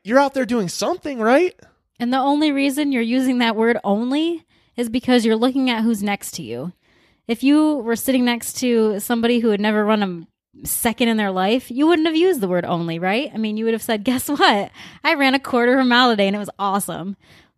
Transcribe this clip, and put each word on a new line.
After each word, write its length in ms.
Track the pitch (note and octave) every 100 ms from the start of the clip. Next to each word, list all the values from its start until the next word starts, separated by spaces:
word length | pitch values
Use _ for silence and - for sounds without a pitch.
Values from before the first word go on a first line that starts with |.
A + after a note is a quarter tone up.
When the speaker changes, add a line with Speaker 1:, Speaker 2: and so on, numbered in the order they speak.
| F#3
Speaker 1:
You're 140 | B3
out 160 | C#4 C4+
there 100 | A#3+
doing 240 | A#3+ F3+
something, 500 | - A3 F4+ D4+ C4
right? 400 | A3 C4+ F4+ - - _ _ -
Speaker 2:
And 140 | A#3+
the 60 | C4
only 340 | C#4 D4 D4+
reason 400 | C#4 C#4 C4+ D4
you're 80 | C4
using 380 | A3+ B3+ C4 B3
that 180 | A#3 G#3+
word 220 | A3+ A#3
only 640 | - G3+ B3 C#4 E4 E4+ - _ _ -
is 120 | A#3+
because 360 | A#3 - B3 A3
you're 120 | A3
looking 340 | B3+ C4 C4
at 120 | A3+
who's 200 | A3 A3
next 300 | G3+ G3+ -
to 100 | -
you. 300 | C3 A#2 D#3 - _ _ _ _ -
If 160 | A3+
you 340 | C4 D4 D#4 D4
were 200 | A3+ A#3
sitting 280 | - B3+ B3
next 340 | A#3+ - -
to 420 | B3+ A#3 A3 G3+
somebody 380 | - A#3+ A#3 A#3+
who 80 | A3+
had 120 | G#3
never 240 | G#3+ G#3+ G#3
run 180 | G#3+
a 640 | G3+ F3 E3 _ _ - D3+
second 420 | - A#3 A3 A#3
in 80 | A3
their 140 | G3+
life, 400 | F#3 F#3+ B3 -
you 160 | B3 D#4
wouldn't 200 | F4 D#4+
have 100 | D#4+
used 240 | F4+ D#4+
the 80 | G3
word 160 | F3+ -
only, 340 | E3+ E3+ E3
right? 320 | F#3 G#3+ D4+
I 60 | G#3+
mean, 180 | A3 G#3+
you 80 | A3+
would 100 | A3+
have 80 |
said, 220 | - A3 G3+
"Guess 240 | B3+ -
what? 420 | C#4+ E4+ G#3+ G3 - - -
I 120 | D4 D#4+
ran 200 | C4+ C4+
a 60 |
quarter 340 | - B3 A#3+ C4
of 60 |
a 80 | B3+
mile 220 | A#3+ B3+
today 160 | A3 G3
and 100 | G3+
it 40 |
was 100 | G3+ -
awesome." 580 | G3 G3 G3 E3+ F3+ G3+ _ - _